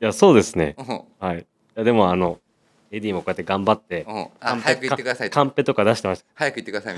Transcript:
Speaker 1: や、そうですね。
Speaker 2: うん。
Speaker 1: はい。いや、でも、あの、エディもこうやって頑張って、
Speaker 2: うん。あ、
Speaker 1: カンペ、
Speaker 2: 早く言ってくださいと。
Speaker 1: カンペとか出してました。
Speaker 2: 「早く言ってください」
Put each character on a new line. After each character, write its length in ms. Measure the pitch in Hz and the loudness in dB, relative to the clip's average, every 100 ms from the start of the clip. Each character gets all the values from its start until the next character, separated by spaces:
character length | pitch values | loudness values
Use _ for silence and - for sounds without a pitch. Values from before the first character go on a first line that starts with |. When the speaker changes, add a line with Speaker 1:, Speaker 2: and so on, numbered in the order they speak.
Speaker 1:
や、 120 | 110 | -2
そ 200 | 101 202 | 4 8
う 20 | |
で 80 | 123 | 8
す 140 | 90 90 | 6 0
ね。 180 | 76 76 | -2 -4
Speaker 2:
う 40 | |
ん。 200 | 127 110 - - | -8 -8 -10 -10
Speaker 1:
は 160 | 95 | -6
い。 60 | 85 | -6
い 40 | - _ _ | -10 _ _
や、 100 | - | -4
で 80 | 113 | 2
も、 180 | 117 92 | 4 4
あ 60 | 90 | 2
の、 240 | 87 85 _ _ _ _ _ | 0 -4 _ _ _ _ _
エ 80 | 104 | -8
デ 120 | 104 | -6
ィ 40 | |
も 60 | 92 | -4
こ 60 | 90 | -4
う 20 | |
や 40 | |
っ 20 | 90 | -6
て 80 | |
頑 200 | 85 98 | -4 -2
張 100 | 95 | 2
っ 60 | - | 0
て、 240 | - 87 107 | -2 -10 -8
Speaker 2:
う 40 | |
ん。 160 | 107 85 _ | -10 -10 _
あ、 100 | 117 | -6
Speaker 1:
カ 40 | |
ン 20 | 120 | -4
ペ、 40 | |
Speaker 2:
早 140 | 123 160 | -2 -2
く 40 | |
言 120 | 131 | -2
っ 40 | 135 | -4
て 60 | |
く 20 | 123 | -4
だ 80 | |
さ 100 | 120 | -6
い 60 | - | -2
と。 40 | |
Speaker 1:
カ 100 | 147 | 0
ン 60 | 139 | 0
ペ 140 | - | 0
と 100 | 139 | -2
か 100 | 131 | 2
出 100 | 104 | 2
し 60 | 117 | 2
て 80 | 98 | -2
ま 60 | 90 | -6
し 40 | |
た。 60 | _ | _
Speaker 2:
「早 160 | - 147 | -6 -6
く 40 | 120 | -6
言 80 | |
っ 20 | 107 | -8
て 60 | |
く 20 | |
だ 80 | 101 | -10
さ 80 | |
い」 40 | 104 | -6